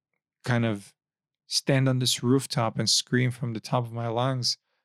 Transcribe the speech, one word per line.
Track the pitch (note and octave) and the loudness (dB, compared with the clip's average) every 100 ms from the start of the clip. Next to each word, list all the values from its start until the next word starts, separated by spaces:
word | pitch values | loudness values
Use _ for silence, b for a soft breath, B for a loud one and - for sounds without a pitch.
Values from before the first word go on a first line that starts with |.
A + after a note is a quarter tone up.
| _ _ _ _ | _ _ _ _
kind | - A#2+ | -2 0
of | A2+ G2+ - _ _ _ _ _ _ | 0 -2 -10 _ _ _ _ _ _
stand | - - C3+ C3 | -4 2 2 2
on | B2+ | 2
this | B2+ - | 0 0
rooftop | B2 C3+ B2 - A2+ A2 | 2 2 0 -2 -2 -2
and | A2 | 0
scream | - - B2 B2+ | 0 0 0 0
from | B2 B2 | -2 -6
the | G#2+ | -8
top | - B2+ | -2 -2
of | A#2+ | -2
my | A#2 A#2 | -6 -4
lungs, | A2+ B2+ C3 A#2 - _ _ | -2 -2 -2 -4 -6 _ _